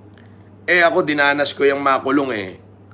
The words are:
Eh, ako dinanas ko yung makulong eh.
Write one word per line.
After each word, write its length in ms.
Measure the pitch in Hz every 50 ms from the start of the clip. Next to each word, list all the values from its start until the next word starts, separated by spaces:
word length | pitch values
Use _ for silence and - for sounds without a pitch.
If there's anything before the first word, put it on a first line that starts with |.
| - - - - - - - - - - - - - -
Eh, 160 | 170 180 170
ako 160 | 170 165 180
dinanas 560 | 170 151 147 147 143 143 143 143 143 139 -
ko 80 | - 143
yung 160 | 139 139 139
makulong 560 | 139 139 135 127 - 131 135 147 139 131 117
eh. 240 | 104 95 92 90 - - - - - - -